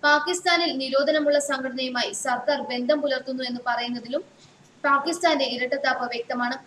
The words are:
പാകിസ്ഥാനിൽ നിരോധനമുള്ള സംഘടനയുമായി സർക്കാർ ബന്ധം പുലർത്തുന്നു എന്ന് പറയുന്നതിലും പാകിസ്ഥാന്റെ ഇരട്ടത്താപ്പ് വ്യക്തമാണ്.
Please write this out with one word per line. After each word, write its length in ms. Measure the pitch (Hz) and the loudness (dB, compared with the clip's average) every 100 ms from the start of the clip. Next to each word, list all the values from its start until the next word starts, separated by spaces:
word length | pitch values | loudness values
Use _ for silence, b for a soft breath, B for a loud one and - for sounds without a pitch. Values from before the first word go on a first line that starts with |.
പാകിസ്ഥാനിൽ 640 | 294 294 320 359 359 339 339 269 | 6 4 2 -2 2 2 2 -2
നിരോധനമുള്ള 580 | 269 269 294 302 294 285 285 | 0 2 4 2 4 2 2
സംഘടനയുമായി 600 | 262 262 247 254 247 220 - | -4 -4 -4 -4 -2 -4 -4
സർക്കാർ 360 | 262 240 294 285 233 | -4 -2 0 -2 -2
ബന്ധം 280 | 247 247 302 | -4 2 2
പുലർത്തുന്നു 400 | 285 262 - 262 254 | 2 -2 -4 -6 -6
എന്ന് 120 | 240 240 | -4 -2
പറയുന്നതിലും 560 | 240 240 240 220 277 - - B B - - 285 | -2 -2 -6 -4 -6 -6 -20 B B -20 -4 2
പാകിസ്ഥാന്റെ 600 | 277 294 339 339 294 254 | 2 2 0 2 2 0
ഇരട്ടത്താപ്പ് 520 | 240 247 277 269 254 240 | -2 -2 0 0 0 -2
വ്യക്തമാണ്. 440 | 233 - 247 240 240 | -4 -6 -4 -2 -4